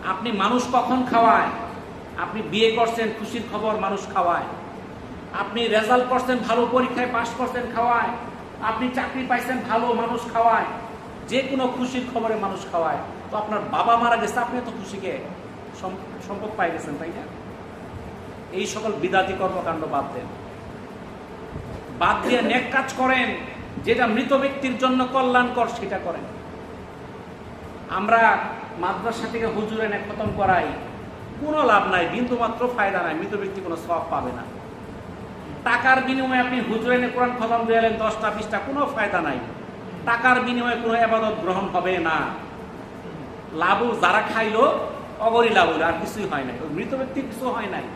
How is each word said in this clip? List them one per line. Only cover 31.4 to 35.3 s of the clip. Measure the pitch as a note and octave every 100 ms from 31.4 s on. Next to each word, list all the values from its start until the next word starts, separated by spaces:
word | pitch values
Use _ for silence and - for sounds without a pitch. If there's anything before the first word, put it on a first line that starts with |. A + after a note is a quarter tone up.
| D4
কোনো | D4+
লাভ | C4 G#3 F#3+
নাই, | F#3 E3+
বিন্দুমাত্র | F#3 B3 A#3+ A3+ A#3 B3 A#3+
ফায়দা | G3 F#3
নাই, | E3+
মৃত | D#3 G3 G#3
ব্যক্তি | F#3+ F#3+
কোনো | F#3 E3
সওয়াব | - E3+ -
পাবে | D3 B2+
না। | B2 - - - - - - - - -